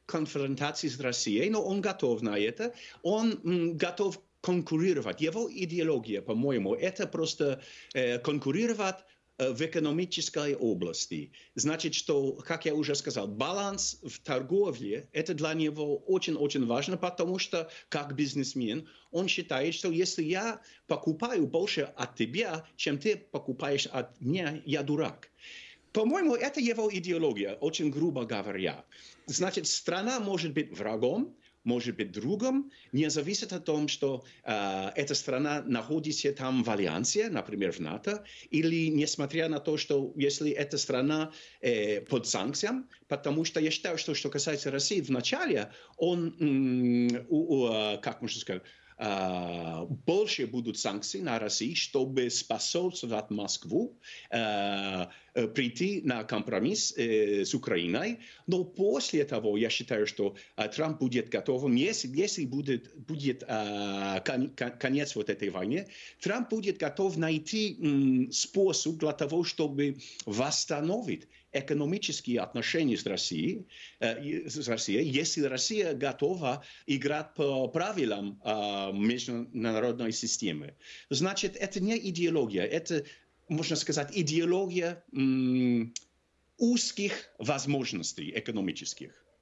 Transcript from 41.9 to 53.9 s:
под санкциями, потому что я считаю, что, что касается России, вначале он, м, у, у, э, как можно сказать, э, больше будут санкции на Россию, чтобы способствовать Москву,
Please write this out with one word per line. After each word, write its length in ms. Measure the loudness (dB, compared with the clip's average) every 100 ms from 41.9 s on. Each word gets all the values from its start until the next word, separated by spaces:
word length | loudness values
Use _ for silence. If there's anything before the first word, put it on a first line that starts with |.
| 0
под 260 | 0 0 0
санкциями, 580 | 0 0 0 0 -2 -6 -14 -6
потому 380 | -4 0 0 0
что 140 | 0
я 100 | 0
считаю, 260 | 0 -2 -2
что, 180 | -2 -2
что 140 | -2
касается 420 | -2 -2 -2 -2
России, 300 | 0 0 0
вначале 720 | 2 0 0 0 2 0 -2 -8 -18 -2
он, 380 | 0 2 -2 0
м, 840 | 2 4 4 4 4 6 4 2 0
у, 340 | 0 4 4 4
у, 40 |
э, 240 | 2 0 -2
как 200 | -4 -6
можно 180 | -6 -6
сказать, 220 | -4 -6 -8 -20 -20 -6
э, 840 | -2 0 0 0 -2 -4 -6 -6 -6 -2 2
больше 400 | 4 2 0 -2
будут 300 | -2 -4 -2
санкции 420 | -2 -2 -4 -4
на 180 | -2 -2
Россию, 360 | 0 -2 0 -2
чтобы 540 | 0 2 2 2 2
способствовать 1000 | 0 0 -2 0 0 0 -2 -2 -2 -2
Москву, 680 | -4 -2 -4 0 2 2